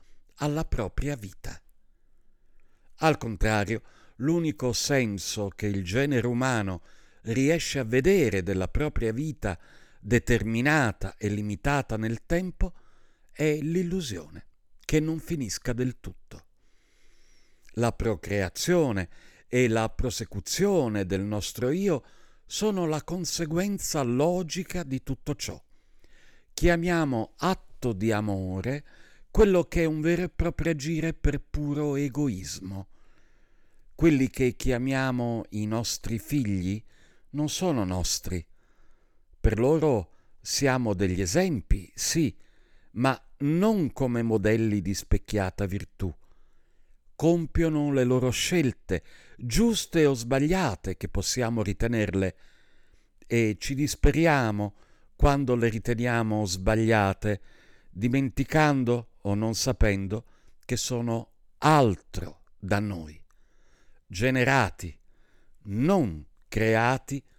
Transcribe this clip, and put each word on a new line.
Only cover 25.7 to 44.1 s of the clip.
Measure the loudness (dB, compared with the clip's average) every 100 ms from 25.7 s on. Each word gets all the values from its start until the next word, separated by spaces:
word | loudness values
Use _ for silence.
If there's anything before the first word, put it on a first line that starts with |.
| -20 _ -20 -20 -20 -20 -20 _
Chiamiamo | 0 2 2 2 0 0 -2 -4 -4
atto | -2 -2 -6 -6 -4
di | -2 0
amore | 0 0 -4 -4 -4 -4 -6 -8 -20 -20 -20 -2
quello | 4 6 6
che | 2 0
è | 0
un | 0
vero | 0 0
e | -2
proprio | -2 -2 0 -2
agire | -2 -2 -2 -2 0
per | 0 0
puro | -4 -6 -4 -2 -2 -2
egoismo. | -2 -2 -2 -4 -8 -12 -10 -12 -14 -20 -20 -20 -20 _ _ _ -20 -20 -18 2
Quelli | 4 6 2
che | 0 0 0
chiamiamo | 0 0 0 0 0 -2 -2 -4 -6
i | -6 -2
nostri | -2 -4 -6 -6 -6
figli | -2 -2 0 -2 -2 -6 -8 -20 -20 _ -10 -4
non | -4
sono | -2 0 0
nostri. | 0 -2 -2 -2 -4 -6 -8 -18 _ _ -20 -20 _ _ _ 0
Per | 2 4
loro | 4 4 4 2 0 -12 _ -18
siamo | -8 0 2 2 2
degli | 0 0 0
esempi, | 0 2 2 0 0 0 -2
sì, | -6 -2 0 0 -2 -16 -20 -20 -20 -12
ma | -2 0 0 -6 -6
non | 0 2 2 2 -2
come | -2 -2